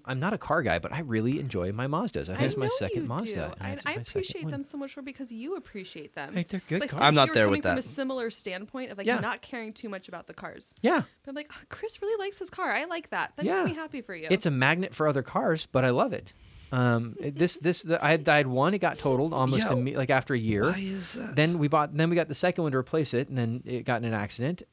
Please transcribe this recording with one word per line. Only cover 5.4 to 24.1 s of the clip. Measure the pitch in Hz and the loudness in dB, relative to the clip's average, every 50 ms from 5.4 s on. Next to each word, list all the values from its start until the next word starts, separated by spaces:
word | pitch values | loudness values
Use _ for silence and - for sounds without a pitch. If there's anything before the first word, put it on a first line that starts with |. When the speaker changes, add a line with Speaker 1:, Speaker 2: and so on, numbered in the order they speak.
| 247 311 392 | -8 -8 -8
Speaker 2:
appreciate | 339 - - - 202 180 - - 170 143 - - | -8 -10 -12 -12 -12 -12 -12 -14 -14 -16 -14 -12
them. | 156 139 156 - | -12 -10 -6 -4
Speaker 1:
Hey, | 180 165 | -4 -4
they're | - 202 180 - - | -4 -4 -8 -4 -2
good | 156 | -2
Speaker 2:
It's | 190 285 | -2 -2
like, | 254 | -2
Speaker 1:
cars. | 143 - 131 | 2 4 6
Speaker 3:
I'm | 147 156 | 8 8
not | 147 135 | 8 6
Speaker 2:
you're | 113 110 | 6 6
Speaker 3:
there | 117 107 | 6 6
Speaker 2:
coming | 101 98 101 | 6 6 4
Speaker 3:
with | - | 4
Speaker 2:
from | 92 85 | 2 2
a | - | 2
Speaker 3:
that. | - | 0
Speaker 2:
similar | - - 285 269 262 262 254 233 226 | -4 -6 -6 -4 -4 -4 -4 -4 -6
standpoint | - - - 202 180 185 214 - - 262 254 - | -6 -8 -10 -8 -8 -10 -10 -10 -10 -10 -10 -10
of, | 202 196 | -8 -4
like, | 196 | 0
Speaker 1:
Yeah. | 220 247 220 | 0 0 0
Speaker 2:
not | - - - - | 0 -4 -6 -6
caring | - - 262 233 220 220 208 | -10 -10 -10 -10 -10 -10 -12
too | - - 208 | -12 -10 -10
much | 202 185 - | -10 -10 -12
about | - 185 170 - | -12 -14 -14 -14
the | - - | -14 -16
cars. | - 190 160 - - - - - - | -12 -12 -12 -14 -14 -18 -20 -6 0
Speaker 1:
Yeah. | - 254 349 294 156 - _ _ - | 2 4 4 4 0 -2 _ _ -14
Speaker 2:
But | 277 | -12
I'm | 269 | -10
like, | 294 294 302 | -10 -10 -12
"Oh, | - - - - | -14 -20 -18 -16
Chris | - - - 453 - - | -12 -10 -8 -10 -8 -6
really | 403 415 453 415 381 | -4 -2 -2 -2 -4
likes | 403 392 - | -6 -8 -10
his | 381 349 | -12 -12
car. | - - 359 277 | -8 -4 -2 -2
I | 202 233 302 | 0 -2 -2
like | 349 339 339 - - | -4 -6 -8 -8 -6
that. | 214 180 151 - - | -4 -4 -4 -4 -4
That | - - | -4 -2
Speaker 1:
Yeah. | 262 370 381 339 | 0 0 2 0
Speaker 2:
makes | - | 0
me | 320 | -2
happy | 320 320 302 - 262 | -4 -8 -10 -10 -10
for | - - 185 | -10 -10 -10
you." | 165 156 160 | -6 -2 0
Speaker 1:
It's | 185 190 - | 0 2 2
a | 170 | 0
magnet | 139 127 131 139 160 175 190 - - | 2 4 4 4 4 2 0 -4 -2
for | - 151 | 0 2
other | 151 139 139 123 | 2 2 2 0
cars, | - - 190 269 202 160 156 - - | -2 -2 0 2 2 0 0 -2 0
but | - 131 131 | 2 4 4
I | 127 | 4
love | 123 143 233 254 180 | 4 4 2 0 0
it. | - - - - - - - - - - - | -6 -10 -12 -20 -20 -20 -20 -20 -18 -10 -2
Um, | 131 127 123 123 117 117 120 117 - - | 0 2 4 4 4 2 0 -2 -8 -8
it, | 170 147 139 | -8 -4 0
this, | 143 175 175 - | 2 2 2 2
this, | - 147 180 170 - - | 0 0 0 0 0 0
the, | 160 165 - - | 0 0 4 4
I | 147 | 4
had, | 165 165 143 | 4 4 6
I | 165 151 | 6 6
had | 147 143 | 6 6
one. | 127 123 131 143 175 202 | 4 2 2 4 4 2
It | 190 | 2
got | 180 160 131 | 2 0 0
totaled | - - 143 131 123 147 165 160 | 0 2 2 4 4 2 2 2
almost | 131 131 131 135 214 220 | 2 2 4 4 2 2
Speaker 3:
Yeah. | 208 | 2
Speaker 1:
imme-, | 123 123 123 135 139 | 2 0 0 0 -2
like, | 131 131 120 | -2 2 2
after | 135 131 - - 135 | 2 2 2 2 0
a | |
year. | 120 110 110 107 101 113 | 0 2 2 2 2 2
Speaker 3:
Why | 156 185 196 | 2 2 0
is | 196 190 190 190 175 - - | -4 -6 -6 -4 -4 -6 -6
that? | - 240 - 131 | -6 -6 -2 2
Speaker 1:
Then | 147 156 165 175 165 | 2 4 4 4 2
we | 147 | 2
bought, | 143 165 151 151 147 147 | 2 4 2 2 2 2
then | 147 160 170 | 2 2 4
we | 175 | 4
got | 170 160 | 2 2
the | - 139 | 0 -2
second | - - 180 175 185 165 | 0 0 0 2 2 0
one | 151 | 2
to | 131 | 2
replace | 131 127 - - 160 147 - - | 0 0 0 0 0 0 2 0
it, | 120 139 - | 0 0 0
and | 131 | -2
then | 127 120 113 117 127 - | -2 0 0 -2 -4 -6
it | - 127 117 - | -6 -6 -4 -2
got | 131 120 113 | 0 0 0
in | 120 | 0
an | 113 | 0